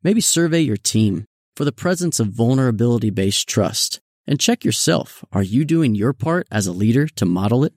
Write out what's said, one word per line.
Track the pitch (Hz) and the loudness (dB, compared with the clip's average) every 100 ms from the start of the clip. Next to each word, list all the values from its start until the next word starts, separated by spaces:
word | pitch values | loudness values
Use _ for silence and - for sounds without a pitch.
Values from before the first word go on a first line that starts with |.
Maybe | 165 220 | 2 0
survey | - - 165 165 | 2 0 2 2
your | 151 104 | 0 -2
team | - 110 107 90 107 _ _ - | -2 0 0 0 -8 _ _ -4
for | |
the | 147 | -4
presence | 135 180 180 175 - | -2 -4 -2 -2 -2
of | 107 | -4
vulnerability-based | 110 117 131 131 107 120 120 110 101 98 101 - | 0 0 2 2 2 2 2 0 0 -2 -2 -2
trust, | - 87 - - - _ _ - | 0 0 -2 -6 -8 _ _ -6
and | 143 | -2
check | - 240 | 0 0
yourself. | - - - 90 - - - | -2 -2 0 0 -2 -14 -6
Are | 104 | -4
you | 95 113 | 0 0
doing | 151 165 151 | 2 2 2
your | 104 113 | 2 0
part | - 160 175 - | -2 -2 -2 -2
as | 107 95 | -4 -4
a | |
leader | 87 107 120 151 | 0 2 2 0
to | - | -2
model | 95 90 101 120 | 0 0 2 2
it? | 151 | 0